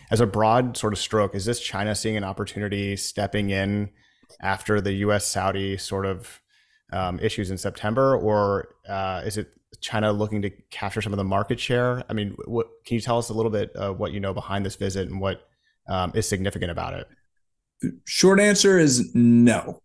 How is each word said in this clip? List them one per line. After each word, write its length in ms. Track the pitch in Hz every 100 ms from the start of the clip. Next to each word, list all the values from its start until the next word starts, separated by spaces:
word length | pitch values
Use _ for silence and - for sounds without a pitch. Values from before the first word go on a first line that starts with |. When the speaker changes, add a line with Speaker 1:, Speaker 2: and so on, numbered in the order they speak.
| -
Speaker 1:
As 80 | 110
a 80 | 117
broad 480 | 104 110 120 127 117
sort 160 | 107
of 80 | 98
stroke, 360 | - 107 101 98
is 100 | 98
this 160 | 120
China 340 | - 95 104 101
seeing 220 | 110 107
an 80 | 95
opportunity, 720 | 95 101 - 104 101 101 98
stepping 540 | - - 101 104 98
in 400 | 98 98 104 104 - _ _ _ -
after 400 | 92 98 - 104
the 100 | 98
U 220 | 98 101
S 120 | 104 -
Saudi 520 | 95 95 98 98 95
sort 280 | - 98 98
of, 360 | 90 - - _ _ _ _ _
um, 260 | 92 92 90
issues 280 | 107 - 92
in 80 | 92
September, 600 | 98 - 107 117 135 131
or, 580 | 107 104 101 98 - _ 98
uh, 320 | 98 95 92 104
is 120 | 101
it 100 | 98 _ _ -
China 320 | - 110 107
looking 300 | 104 107 104
to 80 | 98 - _
capture 320 | - 98 110
some 120 | 104
of 40 | 101
the 60 |
market 380 | 95 98 104 123
share? 420 | - 123 123 123 -
I 40 |
mean, 220 | 110 101 -
what, 240 | - 117 113 - -
can 100 | 117
you 40 |
tell 200 | 120 120
us 100 | 117
a 40 |
little 180 | 110 113
bit, 200 | 104 98
uh, 200 | 95 98
what 180 | 98 101
you 80 | 101
know 140 | 98
behind 320 | 87 - 101 98
this 100 | -
visit 320 | 98 95 92
and 140 | 95
what, 260 | 98 92 _ _ _ _ -
um, 240 | 92 90
is 140 | 110 -
significant 440 | 98 95 92 90
about 220 | 85 85
it? 140 | 90 - _ _ _ _ _ _ _ - - -
Speaker 2:
Short 340 | - 185 196
answer 400 | 208 190 196 185
is 340 | 151 123 -
no. 720 | 120 120 117 120 104 - -